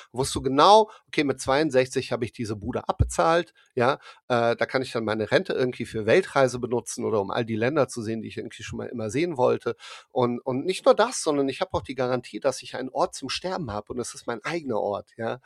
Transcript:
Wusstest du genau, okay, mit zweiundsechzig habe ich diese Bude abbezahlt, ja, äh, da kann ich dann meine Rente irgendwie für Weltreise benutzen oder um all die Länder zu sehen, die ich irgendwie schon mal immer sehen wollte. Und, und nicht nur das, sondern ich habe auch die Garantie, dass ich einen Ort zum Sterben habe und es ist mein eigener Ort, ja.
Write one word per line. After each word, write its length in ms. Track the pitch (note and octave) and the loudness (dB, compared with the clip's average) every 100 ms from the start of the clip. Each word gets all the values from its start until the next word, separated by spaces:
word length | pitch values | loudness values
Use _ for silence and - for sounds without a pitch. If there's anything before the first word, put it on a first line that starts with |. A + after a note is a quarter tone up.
| - | -12
Wusstest 240 | A#2+ C3+ D#3 | -6 -4 -2
du 60 | |
genau, 480 | C3 C3+ E3+ G#3+ G#3+ - - | 0 6 8 8 6 -4 -8
okay, 180 | - | -2
mit 160 | C#3+ B2+ | 0 -2
zweiundsechzig 720 | - C3+ D#3 B2+ C3 C3+ - | 0 2 4 2 2 -2 -4
habe 140 | A#2 A#2 | -4 -4
ich 60 | |
diese 220 | - A2 | -6 -6
Bude 320 | G#2+ G2+ A2+ - | -6 -6 -6 -4
abbezahlt, 680 | - - - E3+ E3+ E3+ _ _ | -2 0 2 2 2 0 _ _
ja, 200 | - A#2+ C#3+ - - - | 0 2 2 -4 -14 -2
äh, 260 | B2 A#2 A#2 | 0 2 0
da 100 | A#2 | 0
kann 160 | C3 | -2
ich 100 | A#2+ | -2
dann 120 | A#2+ | -4
meine 260 | A2 A2 G#2+ | -2 -2 2
Rente 240 | C3+ F#3+ | 0 2
irgendwie 320 | F2 B2+ A#2+ A#2 | -2 -2 -2 -8
für 180 | A2+ | 0
Weltreise 540 | G#2 D#3 F#3+ C#3+ C3 B2 | 6 6 4 4 4 2
benutzen 480 | A#2 A#2+ - - A2 | -4 -4 -4 -4 0
oder 160 | G#2+ | 0
um 80 | G2 | 0
all 160 | A2 A2+ | -2 -2
die 100 | A2 | 0
Länder 320 | A#2+ D#3 B2+ | 0 2 0
zu 140 | - | -2
sehen, 180 | G#2+ A2+ | -6 -6
die 80 | G#2+ | -8
ich 80 | G#2 | -10
irgendwie 260 | A2+ - | -12 -12
schon 140 | - A#2 | -12 -10
mal 120 | A2+ | -10
immer 200 | A#2+ A2 | -8 -4
sehen 300 | A#2 F3 C#3 | -2 -2 2
wollte. 360 | B2 A#2 B2 - - - - | 2 2 -2 -6 -12 -20 -8
Und, 280 | B2+ A#2+ A#2+ | 0 0 0
und 260 | - B2+ D#3 | -4 -4 -2
nicht 180 | F#3 | 0
nur 100 | - | 4
das, 280 | - A3+ - | 4 4 0
sondern 260 | - C#3+ C#3 | -2 0 0
ich 140 | C3 | -2
habe 100 | F#3+ | -4
auch 100 | F3 | -4
die 120 | - | -6
Garantie, 460 | C3 B2+ B2+ - G#2 | -4 -2 -2 -4 -4
dass 220 | C#3 - | -2 -4
ich 140 | - - | -8 -10
einen 140 | C3 | -6
Ort 240 | C3 F#3 | -2 -2
zum 160 | - C3+ | -2 -8
Sterben 420 | - F3+ F#3 C#3 | -6 -6 -6 -6
habe 180 | G#2 - | -8 -8
und 40 | B2 | -8
es 120 | A#2 | -8
ist 140 | - - | -8 -8
mein 180 | A#2 | -8
eigener 360 | D3 E3+ C#3 G#2 | -4 -6 -2 -2
Ort, 320 | F#2 G2+ - - | -2 -4 -8 -8
ja. 240 | A2+ B2 | -6 -6